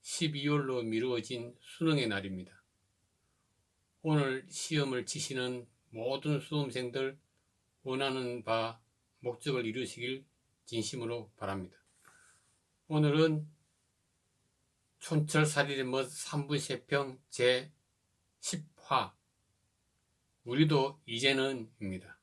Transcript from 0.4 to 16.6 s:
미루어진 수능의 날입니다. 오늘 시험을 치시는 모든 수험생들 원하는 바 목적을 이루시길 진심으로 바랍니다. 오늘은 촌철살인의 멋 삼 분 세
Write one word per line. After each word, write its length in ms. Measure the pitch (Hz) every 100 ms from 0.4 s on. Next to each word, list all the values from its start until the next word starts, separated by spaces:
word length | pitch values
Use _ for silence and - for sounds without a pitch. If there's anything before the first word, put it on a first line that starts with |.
| 143 147 135 127
미루어진 720 | 113 113 127 120 - 127 117 -
수능의 460 | - - 160 147 117
날입니다. 560 | 98 98 95 90 - _ _ _ _ _ _ _ _ _ _ _ _ _ _
오늘 420 | 160 151 135 131 -
시험을 560 | - - 156 139 127 110
치시는 640 | 151 - 131 127 127 117 _ _
모든 480 | 113 117 135 151 143
수험생들 800 | - 151 139 123 123 131 135 139 _ _ _ _ _ _
원하는 600 | 131 131 139 131 127 120
바 380 | 110 113 113 117 _ _ _ _
목적을 440 | 120 120 - 127
이루시길 600 | 113 117 123 - 120 131 - _ _ _ -
진심으로 680 | 117 104 127 113 117 113 _
바랍니다. 400 | 101 98 90 - _ _ - - - _ _ _ _ _ _
오늘은 600 | 151 151 147 160 156 151 - _ _ _ _ _ _ _ _ _ _ _ _ _ _
촌철살인의 840 | - 156 151 156 151 143 139 135
멋 260 | 127 127 135
삼 380 | - - 151 143
분 100 |
세 260 | 147